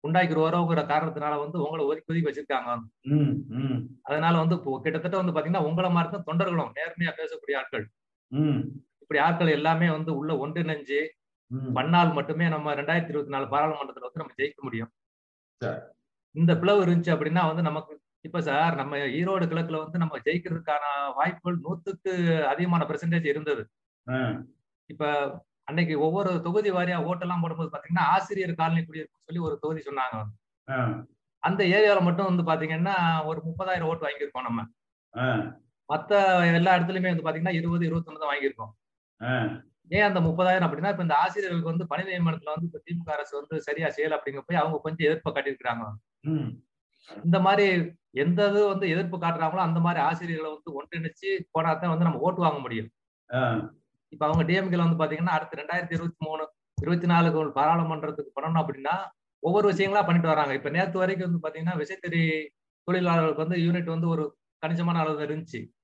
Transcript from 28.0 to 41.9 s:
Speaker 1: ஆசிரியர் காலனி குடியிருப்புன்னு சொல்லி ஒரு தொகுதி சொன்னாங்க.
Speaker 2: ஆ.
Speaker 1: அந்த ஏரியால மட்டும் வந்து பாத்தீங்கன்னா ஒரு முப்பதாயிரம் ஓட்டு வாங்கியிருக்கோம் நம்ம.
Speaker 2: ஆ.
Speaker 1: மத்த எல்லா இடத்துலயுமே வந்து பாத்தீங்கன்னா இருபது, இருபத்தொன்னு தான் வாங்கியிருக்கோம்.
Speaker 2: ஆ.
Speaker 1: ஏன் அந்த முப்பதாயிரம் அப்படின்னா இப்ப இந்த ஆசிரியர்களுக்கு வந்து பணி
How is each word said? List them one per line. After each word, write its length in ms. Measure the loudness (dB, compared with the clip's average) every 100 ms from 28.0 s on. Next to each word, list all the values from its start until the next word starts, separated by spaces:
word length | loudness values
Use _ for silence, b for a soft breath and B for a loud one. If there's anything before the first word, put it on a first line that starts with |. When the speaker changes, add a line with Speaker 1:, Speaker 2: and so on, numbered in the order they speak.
| 4
Speaker 1:
ஆசிரியர் 460 | 2 0 -4 -4
காலனி 280 | 0 2 2
குடியிருப்புன்னு 440 | -2 -10 -14 _ _
சொல்லி 160 | -6
ஒரு 160 | -4 -4
தொகுதி 200 | -4 -6
சொன்னாங்க. 360 | -6 -4 -4 -4 -8 -12 _ _ -6
Speaker 2:
ஆ. 360 | -2 -2 -2 -8 _ _ _
Speaker 1:
அந்த 240 | -2 2
ஏரியால 380 | 4 6 6 6
மட்டும் 340 | 4 2 2 0
வந்து 80 |
பாத்தீங்கன்னா 840 | 2 0 0 -2 0 2 2 2 0
ஒரு 160 | -4 -6
முப்பதாயிரம் 420 | -6 -2 -2 -2
ஓட்டு 200 | -2 -4
வாங்கியிருக்கோம் 400 | -6 -8 -6 -4
நம்ம. 180 | -4 -6 _ _ _ _ -4
Speaker 2:
ஆ. 80 | 0 0 -4 -10 _ _ _
Speaker 1:
மத்த 260 | -4 4 4 6 6 6
எல்லா 240 | 6 6 4
இடத்துலயுமே 440 | 4 0 0 0
வந்து 20 |
பாத்தீங்கன்னா 300 | -2 -2 0
இருபது, 340 | 0 0 0 0
இருபத்தொன்னு 320 | -2 -4 -6
தான் 140 | -4
வாங்கியிருக்கோம். 400 | 0 -2 -4 -14 -14 _ _ _ _
Speaker 2:
ஆ. 400 | -2 0 -2 -6 -16 _ _
Speaker 1:
ஏன் 140 | 2
அந்த 160 | 2 2
முப்பதாயிரம் 480 | 0 2 2 4 2
அப்படின்னா 200 | 0 -2
இப்ப 120 | -2
இந்த 140 | 0 2
ஆசிரியர்களுக்கு 540 | 2 -2 -2 -2 -2
வந்து 180 | -4
பணி 160 | -4